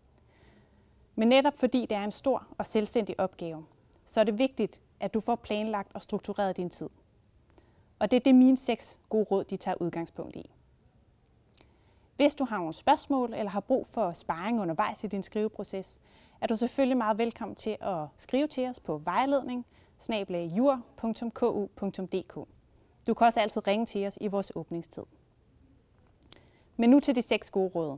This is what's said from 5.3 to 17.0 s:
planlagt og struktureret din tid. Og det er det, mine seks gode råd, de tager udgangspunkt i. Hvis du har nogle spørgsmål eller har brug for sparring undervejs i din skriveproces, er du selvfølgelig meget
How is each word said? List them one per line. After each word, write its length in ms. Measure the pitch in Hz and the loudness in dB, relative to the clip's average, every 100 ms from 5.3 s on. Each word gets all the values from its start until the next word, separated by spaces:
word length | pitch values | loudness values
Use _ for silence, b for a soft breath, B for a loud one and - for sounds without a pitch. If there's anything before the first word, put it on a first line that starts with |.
| 240 | -2
planlagt 600 | - 208 220 208 196 202 | -2 -4 -2 -4 -6 -12
og 60 | |
struktureret 560 | - 202 - 208 196 185 | -6 -6 -4 -2 -2 -2
din 120 | 180 | -6
tid. 200 | - 160 - _ _ _ _ _ b b b b - | -8 -12 -14 _ _ _ _ _ b b b b -4
Og 120 | 208 | 2
det 60 | 247 | 4
er 40 | |
det, 140 | 269 254 | 8 10
mine 220 | 254 262 | 10 6
seks 420 | - 226 - - - | 0 -4 -6 -18 -2
gode 140 | 220 | -2
råd, 200 | 202 196 | 2 0
de 140 | - 190 | 0 -6
tager 180 | 196 180 | -4 -4
udgangspunkt 540 | 170 165 165 - - - | -4 -4 -8 -10 -12 -12
i. 160 | - _ _ _ _ _ _ _ _ _ _ b b b b b b - | -16 _ _ _ _ _ _ _ _ _ _ b b b b b b 2
Hvis 200 | 285 - | 2 2
du 100 | 254 | -4
har 120 | 208 | -4
nogle 160 | 165 | -6
spørgsmål 600 | - - 302 - 269 240 | -2 2 2 2 0 0
eller 160 | 214 208 | -4 -4
har 100 | 196 | -4
brug 280 | - 254 - | 0 0 0
for 240 | - 175 | -2 -2
sparring 500 | 165 - 165 196 233 | -4 -6 -4 -2 0
undervejs 420 | 175 160 208 214 | 0 -2 -2 -4
i 40 | 202 | -6
din 160 | 202 | -6
skriveproces, 760 | - 214 214 - 196 190 - - b b b b | -6 -4 -4 -6 -10 -10 -12 -18 b b b b
er 60 | 220 | -4
du 80 | 220 | -2
selvfølgelig 420 | 240 - 262 | -2 0 2
meget 200 | 254 | 2